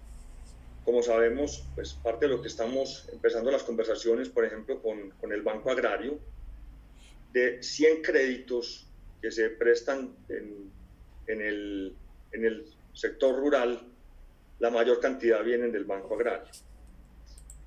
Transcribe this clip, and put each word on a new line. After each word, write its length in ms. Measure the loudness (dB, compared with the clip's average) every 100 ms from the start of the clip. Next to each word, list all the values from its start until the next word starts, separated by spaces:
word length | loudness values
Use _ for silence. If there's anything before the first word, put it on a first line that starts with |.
| -18 -18 -18 -18 -18 -18 -18 -4
como 200 | 2 4
sabemos, 600 | 4 6 6 4 -2 -4 -10 -8
pues, 180 | -8
parte 320 | -4 -4 2 2
de 60 |
lo 100 | 2
que 60 | -2
estamos 600 | -4 -2 -2 -4 -6 -14
empezando 380 | 0 2 2 2
las 100 | 2
conversaciones, 680 | 0 -2 0 0 2 2 2
por 160 | 0 0
ejemplo, 360 | -2 -6 -4
con, 300 | -4 -4 -10
con 200 | -12 -6
el 120 | -2
Banco 260 | -2 -2 -2
Agrario, 480 | 0 0 -2 -4 -8 -10 -16 -16 -16 -18 -20 -20 -20 -20 -20 -4
de 280 | 2 2 0
cien 400 | -8 4 4 4
créditos 840 | 2 2 2 0 -4 -4 -4 -10 -18 -20 -20 -10
que 80 | -6
se 220 | 0 -2
prestan 640 | 2 4 4 2 -4 -6 -12 -12
en, 440 | -10 -10 -14 -16 -20 -20 -20 -20 -14 -8
en 120 | -4
el, 540 | -4 -4 -4 -6 -6 -10 -20 -20 -14
en 140 | 0 0
el 200 | 0 -8 -20 -20
sector 420 | -8 -6 2 2 4
rural, 520 | 4 4 2 0 -8 -20 -20 -20 -20 -20 -20 -2
la 140 | 2
mayor 280 | 4 4 4
cantidad 440 | 2 2 4 4
vienen 280 | 4 0 0
del 140 | -2 -4
Banco 300 | -6 -4 -2
Agrario. 360 | 0 -2 -8 -20 -20 -20 -20 -20 -20 -20 -20 -20 -20 -20